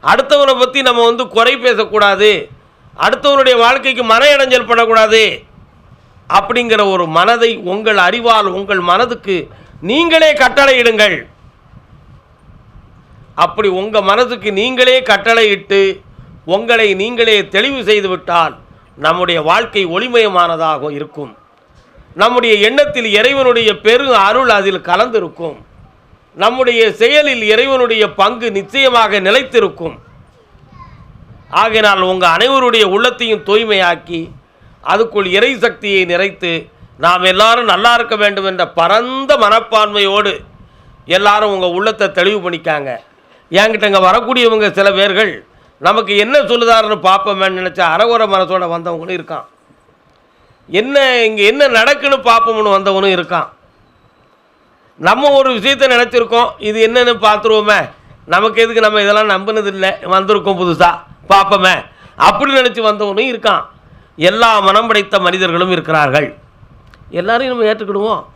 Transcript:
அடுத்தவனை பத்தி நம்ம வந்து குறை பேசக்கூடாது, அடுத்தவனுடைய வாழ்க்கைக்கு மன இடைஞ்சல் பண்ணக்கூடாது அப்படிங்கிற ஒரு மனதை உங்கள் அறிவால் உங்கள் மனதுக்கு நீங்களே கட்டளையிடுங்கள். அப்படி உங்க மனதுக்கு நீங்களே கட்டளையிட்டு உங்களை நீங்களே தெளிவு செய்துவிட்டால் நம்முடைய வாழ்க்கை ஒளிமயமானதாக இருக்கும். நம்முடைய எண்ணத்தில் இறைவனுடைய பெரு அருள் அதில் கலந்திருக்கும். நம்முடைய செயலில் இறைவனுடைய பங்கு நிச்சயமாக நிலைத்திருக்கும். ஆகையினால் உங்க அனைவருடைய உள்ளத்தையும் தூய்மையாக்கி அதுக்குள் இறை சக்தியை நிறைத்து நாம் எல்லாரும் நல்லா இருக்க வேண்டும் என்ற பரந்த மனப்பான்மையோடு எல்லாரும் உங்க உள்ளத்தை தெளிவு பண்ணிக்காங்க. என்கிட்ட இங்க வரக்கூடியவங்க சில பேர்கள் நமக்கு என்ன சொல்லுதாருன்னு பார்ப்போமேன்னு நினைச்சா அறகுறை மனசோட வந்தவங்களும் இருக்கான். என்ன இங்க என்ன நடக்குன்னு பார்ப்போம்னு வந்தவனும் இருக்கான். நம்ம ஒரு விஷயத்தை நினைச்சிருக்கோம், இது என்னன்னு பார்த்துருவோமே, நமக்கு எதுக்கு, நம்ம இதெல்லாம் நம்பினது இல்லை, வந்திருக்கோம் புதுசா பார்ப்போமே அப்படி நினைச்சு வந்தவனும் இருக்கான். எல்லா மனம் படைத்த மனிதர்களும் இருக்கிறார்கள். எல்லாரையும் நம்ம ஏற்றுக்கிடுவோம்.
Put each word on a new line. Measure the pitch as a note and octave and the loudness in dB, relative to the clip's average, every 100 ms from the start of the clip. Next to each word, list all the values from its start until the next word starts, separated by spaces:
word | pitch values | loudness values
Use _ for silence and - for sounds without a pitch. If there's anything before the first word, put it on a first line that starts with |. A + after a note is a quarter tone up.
அடுத்தவனை | C#3 A3 C4+ D4 C#4 B3+ | 2 0 2 2 2 2
பத்தி | B3+ C4 | 0 0
நம்ம | B3+ A#3+ A#3 | 0 2 2
வந்து | A#3 B3 | 0 -4
குறை | G#3 A#3 C4 | 0 0 2
பேசக்கூடாது, | B3 A3 A3 G#3+ G3+ F#3+ G#3 F#3+ - - _ _ _ - | 0 0 -2 0 0 2 2 0 -4 -18 _ _ _ -4
அடுத்தவனுடைய | F3+ B3 C#4+ C#4 C4 B3 | -2 0 0 2 2 4
வாழ்க்கைக்கு | A#3 C4+ C4 B3 | 2 2 -2 -4
மன | A#3 A3+ C#4+ | 0 2 4
இடைஞ்சல் | C#4+ C4 B3+ A#3 | 2 2 0 0
பண்ணக்கூடாது | A#3 A3+ A3+ A3 A3 G#3+ B2+ - - - _ _ _ _ _ _ | 0 2 2 4 2 0 -4 -16 -20 -20 _ _ _ _ _ _
அப்படிங்கிற | F3+ G3 A#3+ A#3+ A3 G3+ | 0 0 -4 0 0 2
ஒரு | F#3+ E3+ | 0 0
மனதை | D#3+ F#3+ A#3 A#3 G#3+ | 0 2 2 0 -2
உங்கள் | F3+ G3 A3 G#3 | -6 -4 0 2
அறிவால் | F3+ A3+ A#3 A3 G3 | 2 0 0 0 0
உங்கள் | F#3 G3 G3 | -4 -4 -4
மனதுக்கு | F3 F#3 B3 A#3 G3 F3+ C3+ - - - | 0 0 0 -4 -6 -6 -6 -18 -20 -14
நீங்களே | E3 C4+ E4+ D#4+ D#4 | -4 -2 2 2 2
கட்டளையிடுங்கள். | D4 B3+ - C#4 B3+ A#3 A3 G#3 D#3 A2+ _ - _ _ - _ - - - _ _ _ - - - - - _ - - - | 2 0 2 2 4 2 2 0 0 -10 _ -20 _ _ -20 _ -20 -20 -20 _ _ _ -20 -20 -20 -20 -20 _ -20 -16 -2
அப்படி | F3 - G#3 | -2 0 -2
உங்க | F#3 G3+ G#3+ | -2 -2 -2
மனதுக்கு | F#3+ G#3 B3 A#3 G3+ | 0 0 0 -4 -6
நீங்களே | G3 A#3 B3+ B3+ B3+ | -4 -4 0 2 2
கட்டளையிட்டு | B3+ G3+ G#3 A3+ G#3+ G3 - G3 G3 F#3+ - - - - - | 2 0 2 2 2 -2 -2 0 0 -2 -14 -20 -20 -20 -4
உங்களை | F#3+ A#3 A#3 A3 | -4 0 0 2
நீங்களே | F#3 G#3+ A#3+ A3+ G#3+ F#3 | 0 -4 -2 0 0 0
தெளிவு | F#3+ B3+ C#4 | -2 -2 -4
செய்துவிட்டால் | G3+ G#3+ F#3+ F#3 - E3+ D#3 A#2+ - - _ - | -2 -2 -2 -6 -2 -2 -2 -6 -20 -20 _ -6
நம்முடைய | D3+ F3 F3+ E3 | -2 -2 -2 -2
வாழ்க்கை | D3+ F#3+ A#3 G#3 F#3 | 0 0 0 -4 -2
ஒளிமயமானதாக | F3 B3 A#3+ A3 F3+ F3 D#3+ D#3+ D3+ D3 | -4 -2 0 0 0 0 0 -2 -4 -6
இருக்கும். | C#3+ D3+ - C3+ G#2+ _ _ _ _ _ _ - | -10 -12 -14 -16 -18 _ _ _ _ _ _ -20
நம்முடைய | D#3+ G#3+ B3 A#3+ G#3 | 0 2 2 0 2
எண்ணத்தில் | G#3+ C4+ D4 B3+ A3 | 2 2 0 0 -2
இறைவனுடைய | G3+ A#3+ C#4 B3+ A#3 A3 G3+ | 0 2 2 2 2 0 0
பெரு | G#3+ A#3+ C#4 A#3+ | 2 2 2 2
அருள் | C4 A#3+ B3+ | 2 2 2
அதில் | G#3 G3 F#3 | 2 0 -4
கலந்திருக்கும். | F3 F3+ B3 A3+ E3 - E3 C#3+ - - - _ _ _ _ - | -2 -2 0 -2 -6 -10 -14 -14 -20 -20 -20 _ _ _ _ -2
நம்முடைய | G3+ B3+ B3+ A#3 A3 | -2 0 0 2 0
செயலில் | - A#3 D4 D4 B3 | 2 2 2 0 -2
இறைவனுடைய | G#3+ A3 C4+ C4 B3 A3+ G#3 | 0 0 0 0 0 0 -2
பங்கு | - G3 A#3+ G3 | 0 0 0 -6
நிச்சயமாக | G3 G3 C#4 C4+ A#3+ A3 G3+ | -6 -6 0 2 2 0 0
நிலைத்திருக்கும். | F#3 A#3+ C4 A#3+ G3 - E3 A#2+ - - _ _ _ _ _ C6+ - - - - - - - | 0 0 0 -2 -2 -4 -14 -14 -20 -20 _ _ _ _ _ -20 -20 -20 -20 -20 -20 -20 -6
ஆகையினால் | E3+ A3 A3 G#3+ F#3+ | -2 0 2 2 2
உங்க | F#3 F#3 F3+ | 0 0 0
அனைவருடைய | E3 A#3+ C4+ B3 A#3 | 2 2 2 2 2
உள்ளத்தையும் | G3+ G3 B3 B3 A#3 G#3 | 0 0 -2 -2 -4 -4
தூய்மையாக்கி | - G#3 A3+ G3+ F3 E3+ - E3+ E3 - _ _ - _ | 0 -2 0 0 0 -2 -6 -10 -10 -16 _ _ -20 _
அதுக்குள் | B2 G3 A3+ G#3 F#3+ | -4 -2 0 -2 -2
இறை | F#3+ B3 B3+ | 0 0 0
சக்தியை | A#3 - G#3 G3 F3+ | -4 -4 -2 -2 0
நிறைத்து | F3 G3 G3 F3 E3 E3 _ - _ | -2 -4 -4 -6 -6 -8 _ -20 _
நாம் | D#3 F3+ | 0 2
எல்லாரும் | F#3 F#3 A3 A#3 A#3 | 2 2 2 2 2
நல்லா | F#3 A3+ | 2 2
இருக்க | A#3+ A#3 A3 | 2 0 -2
வேண்டும் | G#3 G3+ F#3+ | -2 -2 -6
என்ற | F#3 F3 | -4 -4
பரந்த | - E3+ G#3 B3 C4 C4+ D4 | 0 0 0 -2 -8 -2 2
மனப்பான்மையோடு | G#3 A3+ A3+ A3 G#3 G#3 G3 G3 G3+ E3+ - _ - _ - - - | 2 2 0 0 0 0 0 0 -2 -4 -14 _ -20 _ -20 -20 -2
எல்லாரும் | F3+ G#3 G#3 G#3+ | 0 2 2 0
உங்க | G3 F3+ | -2 -2
உள்ளத்தை | F3 G#3+ A3 G3+ | -2 -4 -2 -4
தெளிவு | F#3+ F#3 G#3+ | 0 0 -2
பண்ணிக்காங்க. | F3+ E3+ E3 D3+ C#3 A#2+ _ _ _ _ _ | -6 -8 -6 -6 -6 -12 _ _ _ _ _
என்கிட்ட | F3 G#3+ A3 | 0 0 0
இங்க | G#3 G3 | 0 2
வரக்கூடியவங்க | F#3 G#3+ A3+ B3+ A#3 A3 G#3 | 2 2 0 0 2 2 0
சில | F#3 G3 | 2 0
பேர்கள் | G3 G3+ G3 G#3+ B2 - _ _ _ | 2 0 0 -2 -4 -18 _ _ _
நமக்கு | D#3+ G#3+ F#3+ G3+ | -2 0 0 -2
என்ன | G#3+ C#4+ | 2 0
சொல்லுதாருன்னு | - A#3+ A#3 A3+ G#3+ G#3 | 0 0 2 2 2 0
பார்ப்போமேன்னு | F3 G3+ G#3+ G3 F#3+ F#3 | 0 0 0 -2 -2 -2
நினைச்சா | F#3 D#3 | -6 -2
அறகுறை | F3 E3 A#3 A#3 G#3+ | -2 0 0 0 0
மனசோட | G3 E3+ F#3 F3+ | 0 0 -2 -4
வந்தவங்களும் | E3+ E3+ E3+ E3+ F3+ | -6 -8 -10 -8 -10
இருக்கான். | E3 D#3 - _ _ _ _ _ _ _ _ _ _ _ _ | -10 -14 -14 _ _ _ _ _ _ _ _ _ _ _ _
என்ன | F3 B3 C#4 C4+ B3 | -4 0 0 0 0
இங்க | A3 A3 | 0 2
என்ன | G3+ C4 C#4+ | 0 2 2
நடக்குன்னு | A3+ A#3+ C#4+ C#4 C4+ | 2 2 0 0 0
பார்ப்போம்னு | A#3 A3+ A#3 A3 G#3+ | 2 2 2 0 0
வந்தவனும் | G3 G3 F#3+ G3 | 0 0 0 0
இருக்கான். | F3+ D#3+ F3 C#3+ _ _ _ _ _ _ _ _ _ _ _ _ _ _ _ | -2 -2 -6 -6 _ _ _ _ _ _ _ _ _ _ _ _ _ _ _
நம்ம | E3 A3+ C#4+ | -2 2 2
ஒரு | C#4 C4+ | 4 2
விஷயத்தை | A#3+ C4 C#4 C4+ | 0 -2 0 2
நினைச்சிருக்கோம், | A#3+ A#3+ A#3+ A#3 A#3 A#3+ - | 2 2 0 0 0 0 -2
இது | G#3+ G#3+ A3 | -6 0 2
என்னன்னு | A#3+ A#3+ A#3 | 2 0 2
பார்த்துருவோமே, | G#3+ G#3+ A3 A3 G#3 G3+ C#3 - _ - - | 0 2 2 0 2 0 -2 -12 _ -20 -2
நமக்கு | E3+ A3 A3 | 0 0 0
எதுக்கு, | A3+ A3+ | 0 2
நம்ம | G#3+ G#3+ | 0 0
இதெல்லாம் | G3+ G#3 G#3+ | 0 0 0
நம்பினது | F#3+ G3 A3 G3+ | -2 -2 -4 -4
இல்லை, | G3 F#3+ | -2 -4
வந்திருக்கோம் | - F3 F#3+ F#3+ G#3 F3+ F#3 | -4 -2 0 2 0 0 -2
புதுசா | F3+ D#3+ F3 - - - - | -2 2 2 0 -12 -20 2
பார்ப்போமே | G3 G3 G3 F#3 D#3+ - _ - - | 2 4 2 2 0 -6 _ -20 0
அப்படி | E3 A#3 C#4 | 0 2 0
நினைச்சு | C4+ B3 A#3 | 0 0 -2
வந்தவனும் | A3 G#3 G#3 G3 C4 | -2 -2 -4 -4 -4
இருக்கான். | A#3 A3 F3 - - _ - _ - | -4 -2 -2 -6 -20 _ -20 _ -2
எல்லா | E3 G#3+ A#3 G#3+ | -2 2 2 2
மனம் | F#3+ G3+ A#3 | 2 0 2
படைத்த | G#3+ G3+ G3+ | -2 0 -2
மனிதர்களும் | F3+ F#3 F#3 E3+ F#3 | -2 -2 -2 -2 -2
இருக்கிறார்கள். | F3+ D3 D#3 D3 C#3 C#3+ - - _ - - - - - | -2 -2 0 0 0 -4 -10 -20 _ -20 -20 -20 -20 -12
எல்லாரையும் | E3+ F#3 A#3 C4 | -8 -2 -2 -2
நம்ம | B3 G#3+ | -2 -2
ஏற்றுக்கிடுவோம். | G#3+ G3+ G3 G#3 F#3 - | -2 -6 -6 -4 -4 -8